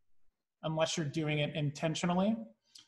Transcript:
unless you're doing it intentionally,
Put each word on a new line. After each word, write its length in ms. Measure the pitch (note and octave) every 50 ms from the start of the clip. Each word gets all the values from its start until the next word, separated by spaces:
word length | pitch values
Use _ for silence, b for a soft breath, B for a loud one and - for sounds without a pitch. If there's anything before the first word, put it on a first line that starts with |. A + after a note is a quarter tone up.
| _ _ - - - - _ _ _ _ _ - -
unless 340 | D#3 D#3+ D#3 D#3+ D#3+ -
you're 80 | F3+ D#3+
doing 340 | C#3 C3 E3 D#3 D3+ D3+ D3+
it 160 | D3 D3 D3
intentionally, 800 | D#3+ D3 C#3+ C#3+ - - D#3+ D#3 - - F3 F3 F3+ F#3+ G#3+ A#3 - - - - _ b b b b b